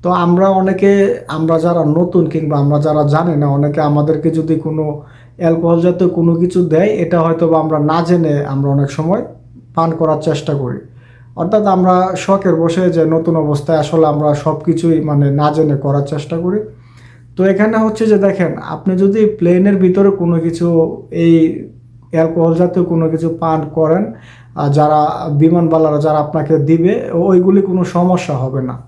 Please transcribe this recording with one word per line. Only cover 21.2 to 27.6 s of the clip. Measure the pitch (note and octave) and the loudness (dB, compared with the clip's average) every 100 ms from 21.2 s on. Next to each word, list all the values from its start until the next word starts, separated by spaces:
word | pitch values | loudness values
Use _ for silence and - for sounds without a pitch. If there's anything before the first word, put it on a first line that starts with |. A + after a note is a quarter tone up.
| E3+ E3 D#3+ - - - - - - | 2 4 2 -2 -12 -20 -20 -20 -6
অ্যালকোহল | E3 D#3+ E3 E3 E3 | -2 0 2 0 2
জাতীয় | F3 F#3 E3+ | 0 0 -2
কোনো | E3 D#3+ | 0 0
কিছু | D#3+ E3 E3 | -2 -4 -4
পান | E3 D#3 D3 D#3+ | -2 -2 -4 -2
করেন, | D#3 E3+ G#3 | 0 0 -2
আহ, | - - - - - D3 C#3+ | -8 -20 -20 -18 -6 -2 2
যারা | D3+ D3+ D3+ - E3 C#3+ | 2 2 0 -4 -4 2
বিমানবালারা | D#3+ F3 E3 D#3+ D#3+ D3 D#3 | 2 4 2 2 2 0 0
যারা | D3+ D3 | 0 -2
আপনাকে | D#3+ D#3 D#3+ C#3 | -4 0 0 2
দিবে, | D#3+ F3 - - E3+ F#3+ | 2 2 0 -4 -2 2
ওইগুলি | F#3 F3+ G3 | 4 4 2